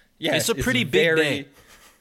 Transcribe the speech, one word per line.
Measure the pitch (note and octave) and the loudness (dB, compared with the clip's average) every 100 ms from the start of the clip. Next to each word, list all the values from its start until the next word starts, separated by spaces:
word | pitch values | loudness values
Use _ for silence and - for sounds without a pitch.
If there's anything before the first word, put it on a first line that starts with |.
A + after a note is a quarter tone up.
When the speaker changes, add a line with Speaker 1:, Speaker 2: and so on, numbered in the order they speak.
| _ _ | _ _
Speaker 1:
yeah, | D3+ - | -2 -2
Speaker 2:
It's | A3 | -2
a | |
Speaker 1:
it's | E3 | -2
Speaker 2:
pretty | E3+ B3 | 0 0
big | F3+ | 0
Speaker 1:
very | F#3 E3 D#3+ | 2 2 2
Speaker 2:
day. | D3+ C#3 C3+ - - - - _ | 0 -4 -8 -20 -20 -20 -20 _